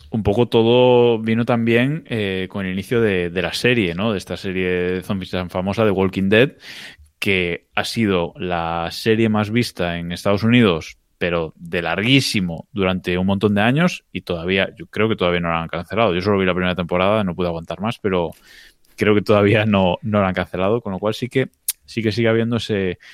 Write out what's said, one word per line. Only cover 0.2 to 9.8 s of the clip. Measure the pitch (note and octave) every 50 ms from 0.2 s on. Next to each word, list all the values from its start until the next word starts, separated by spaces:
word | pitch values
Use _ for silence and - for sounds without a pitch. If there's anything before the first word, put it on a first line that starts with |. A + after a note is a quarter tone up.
poco | F#2 G#2 G2+ A#2+ A#2+
todo, | - - A#2 A2+ A#2 A#2+ B2+ B2+ B2+ B2 A#2+ A#2+ A#2+ A#2 A2
vino | A2 A2+ A2 A#2 A#2
también, | B2+ B2 A#2 A#2 A#2 A#2 A#2+ B2+ C#3 D3+ D#3+ -
eh, | - B2+ A2 G#2 G2 F#2+ F#2 F#2 F2+
con | - G2+ F#2+
el | F#2 F#2
inicio | G2 F#2+ - B2 A#2
de, | A2+ G#2+ F#2+ F2+ F2 F2
de | E2+ F#2
la | F2 E2 -
serie, | - - B2 B2 A#2+ G2 E2+ E2
¿no? | F2+ G#2 A#2
De | G#2 F#2
esta | - - F2+
serie | - - G2 F2+ F#2 F#2
de | F2+ F2+ F2+ F2+ F2+ F2+ F#2
zombies | - - G#2 F#2+ F2+ -
tan | - F#2 F2+ E2+
famosa, | - F#2 F2+ G2+ G2 A2+ A2
The | G#2+
Walking | F#2+ F#2+ F#2+ F#2 - G2 F#2+ G2
Dead, | G#2+ A2 C3 E3+ - - - - - - - - - _ - _ _
que | - - G#2 G2 F#2 F2 E2+ E2+ - _ _ -
ha | G#2+ -
sido | - - A#2+ A2 G2+ F#2+ F2 E2+ D2+ -
la | - F#2 F2+ F2 E2+ E2 E2 E2+ E2+ E2+ E2+
serie | - - - A#2 A2 A2 A2+ A2
más | G#2+ G#2+ G#2 G2+
vista | A2 A#2+ A#2 - - -